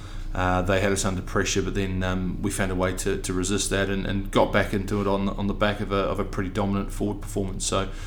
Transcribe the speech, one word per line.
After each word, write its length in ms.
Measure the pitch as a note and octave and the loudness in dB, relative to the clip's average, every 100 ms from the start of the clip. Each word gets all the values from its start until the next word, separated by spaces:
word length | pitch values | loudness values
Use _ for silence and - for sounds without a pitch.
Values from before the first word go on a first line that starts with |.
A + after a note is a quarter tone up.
| - - - | -10 -8 -4
Uh, 300 | F2+ F#2 F2+ | 0 2 2
they 180 | F2+ F#2+ | 4 4
had 120 | G2+ | 4
us 120 | G2 | 2
under 180 | G2+ F2+ | 0 -2
pressure, 380 | - G#2 F#2 G2+ | 0 0 2 0
but 140 | F#2 | 0
then, 300 | F#2+ F#2+ F#2 | 0 0 0
um, 360 | F#2 F#2 F2+ E2+ | 0 0 -2 -2
we 120 | G2+ | -2
found 180 | G2 F#2+ | 0 0
a 60 | F2+ | 2
way 180 | F#2 | 0
to, 220 | F#2 G2 F#2 | 0 -2 -2
to 140 | - | -2
resist 360 | F2+ F2+ G2+ - | -2 0 0 0
that 200 | G2 G2 | 0 2
and, 160 | G2 F2+ | 0 0
and 240 | G2 G2 | -2 0
got 220 | - G2 | 2 4
back 200 | G#2 F#2+ | 4 2
into 280 | G#2 F#2 G#2 | 0 0 0
it 80 | G2 | 2
on, 200 | G2 G2 | 2 0
on 180 | G2 G2+ | 0 -2
the 60 | |
back 260 | G2 G#2 G2+ | 2 0 0
of 100 | G2 | 0
a, 60 | G2 | 0
of 240 | F#2+ G2 | 0 0
a 40 | |
pretty 260 | F#2+ G2 F#2 | -2 -2 -2
dominant 420 | G#2+ G2+ G2 F#2 | 0 0 0 -2
forward 280 | - G2+ G2+ | -2 -2 -2
performance. 460 | - G#2+ F#2+ - - | -4 -4 -4 -4 0
So, 220 | G2 F#2+ - | 0 -2 -6